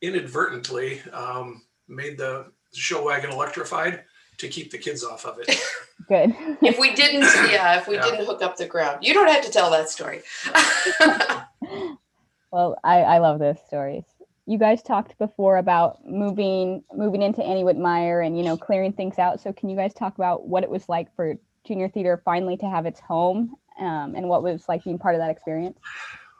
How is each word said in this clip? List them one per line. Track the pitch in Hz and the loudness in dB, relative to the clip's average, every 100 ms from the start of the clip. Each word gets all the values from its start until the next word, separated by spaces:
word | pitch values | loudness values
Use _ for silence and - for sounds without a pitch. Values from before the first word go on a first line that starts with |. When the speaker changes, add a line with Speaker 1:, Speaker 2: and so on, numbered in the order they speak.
Speaker 1:
inadvertently, | 175 185 131 139 - - - 127 131 135 - | -6 -4 -4 -2 -2 -4 -8 -6 -6 -8 -12
um, | 127 127 127 123 113 _ _ _ | -12 -8 -8 -10 -16 _ _ _
made | 131 143 139 | -12 -12 -8
the | 135 135 135 _ _ | -8 -8 -14 _ _
show | - - 160 147 | -8 -4 -2 -2
wagon | 139 143 | -2 -4
electrified | 131 147 175 - 160 170 180 - _ _ - | -4 -6 -6 -6 -2 -2 -4 -14 _ _ -16
to | - | -12
keep | 165 - | -12 -12
the | - | -10
kids | - - | -8 -8
off | - - | -10 -10
of | - - | -14 -8
it. | - | -2
Speaker 2:
<laughs> | - - - - _ - | -2 -2 -10 -14 _ 2
Good. | 190 233 226 311 285 | 4 4 2 -6 2
Speaker 3:
If | - 233 | 4 4
we | - | 2
didn't, | - 294 285 277 - - | 4 2 6 6 6 6
yeah, | 202 175 180 | 4 4 4
if | 190 | 2
we | |
Speaker 1:
Yeah. | 208 127 | 0 0
Speaker 3:
didn't | 214 208 | 0 -4
hook | 202 | -4
up | 185 - | -4 -4
the | 175 | -6
ground. | 170 143 139 | -2 -2 0
You | 202 | 2
don't | 370 339 | 6 6
have | 285 277 | 6 4
to | |
tell | - 175 | 2 4
that | 160 156 | 2 0
story. | - - - - - | -6 -10 -10 -14 -12
<laughs> | - 320 - - 370 349 320 - - - - _ - 392 359 277 _ _ _ _ _ | 0 2 4 2 0 4 4 4 0 -2 -8 _ -12 -8 -10 -10 _ _ _ _ _
Speaker 2:
Well, | 175 175 - | 0 0 2
I, | - 175 | 4 6
I | 165 170 | 6 6
love | 165 151 | 6 4
those | 143 151 _ | 0 -2 _
stories. | 147 139 143 - _ - _ - | -6 -6 -8 -12 _ -20 _ -6
You | 214 | 2
guys | 214 226 | 4 2
talked | - 208 - - | 0 -2 -2 -6
before | 214 - 190 190 | -6 2 4 4
about | 185 175 170 - - | 4 4 2 0 -8
moving, | 196 208 196 190 190 185 190 - | -4 -2 -2 0 0 -2 -4 -10
moving | 196 214 196 | -4 -2 0
into | 202 220 | 0 0
Annie | - 190 | -2 0
Whitmire | 185 170 175 175 170 175 | 2 2 2 2 2 0
and, | 165 165 | 0 0
you | |
know, | 175 165 | -2 -2
clearing | - 196 190 | -2 0 0
things | 202 190 190 | -2 -6 0
out. | 180 - | 0 0
So | 196 | -8
can | 196 196 | -8 -6
you | 190 | -2
guys | 196 | -4
talk | - 196 202 | -4 -8 -2
about | 180 175 - | -2 -2 0
what | 185 | -2
it | 185 | 0
was | - - | -4 -4
like | 170 - - | -6 -6 -6
for | 165 - _ _ - | -6 -6 _ _ -8
Junior | 196 190 | -4 -4
Theater | 208 180 175 | -2 0 0
finally | - 175 185 185 | 0 -2 -2 -4
to | 196 | -4
have | 175 165 | -4 -4
its | - | -8
home, | - 165 180 196 233 269 _ - | -4 0 2 0 -4 -8 _ -10
um, | 180 156 143 | -6 -6 -6
and | - 185 | -6 0
what | 175 | 0
was | 175 165 - | 0 -4 -4
like | 165 | -6
being | 180 175 | -4 -4
part | 196 170 | 0 0
of | |
that | 165 | 0
experience? | 160 - 160 180 - - - - - - | -4 -6 -6 -6 -10 -16 -16 -16 -18 -20